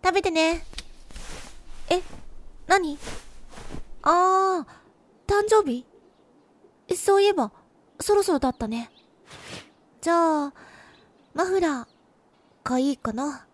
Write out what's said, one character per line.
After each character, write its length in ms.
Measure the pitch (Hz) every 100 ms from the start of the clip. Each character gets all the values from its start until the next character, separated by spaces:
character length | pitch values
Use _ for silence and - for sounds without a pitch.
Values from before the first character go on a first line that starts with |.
食 140 | 370 370
べ 60 |
て 100 | 381
ね。 320 | 320 320 330 - - - - - - - - - - - - -
え、 120 | 359 - - - - - - -
何？ 300 | 381 330 285 - - - - - - - - - -
あ 640 | - 339 370 381 381 370 254
ー、 0 | - _ _ _ _ -
誕 140 | 403 415
生 120 | 440
日？ 240 | 339 247 - _ _ _ _ _ _ _ _ _ - 359
そ 220 | - 392
う 40 |
い 40 | 403
え 80 |
ば、 180 | 381 220 - _ _ _ _
そ 160 | - 415
ろ 80 |
そ 80 | 392
ろ 80 | 294
だ 100 | 262
っ 80 | -
た 120 | 220
ね。 200 | 233 233 _ _ _ _ - - - - _ _ _
じ 100 | 330
ゃ 360 | 339 330 302 285
あ、 80 | - - - - _ _ _ _
マ 120 | - 370
フ 140 | 381
ラ 260 | 339 269 233
ー、 20 | _ _ _ _ _ _ _
買 300 | - 254 277
い 40 | 277
か 140 | 233
な。 340 | 220 285 269 -